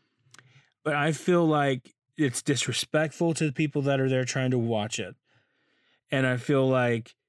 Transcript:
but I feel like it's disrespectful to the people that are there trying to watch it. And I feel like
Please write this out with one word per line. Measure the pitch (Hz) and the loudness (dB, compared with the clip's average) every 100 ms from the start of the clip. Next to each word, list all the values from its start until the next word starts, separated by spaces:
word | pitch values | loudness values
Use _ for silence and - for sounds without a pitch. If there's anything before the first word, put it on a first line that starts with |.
| _ _ _ - - _ _ _ | _ _ _ -20 -20 _ _ _
but | 156 | -4
I | 147 151 | -2 -2
feel | 147 - 175 | -2 2 4
like | 160 151 143 131 - _ _ - | 4 2 2 0 -6 _ _ -2
it's | 143 - | -2 -2
disrespectful | - 127 - - - 151 156 - 170 | -2 -2 -2 -4 -2 -2 -2 0 -2
to | 156 | 0
the | 156 | -2
people | 139 151 147 | -2 -2 -2
that | 139 135 | 0 0
are | 131 | 2
there | 131 | 0
trying | 123 135 127 | -2 -2 0
to | 127 | 0
watch | 117 113 104 - | 0 -2 -4 -6
it. | 90 - _ _ _ _ _ _ _ _ - | -10 -12 _ _ _ _ _ _ _ _ -4
And | 135 131 | 0 0
I | 123 | 0
feel | 135 139 131 | 0 2 4
like | 127 123 117 113 - | 2 2 0 -4 -20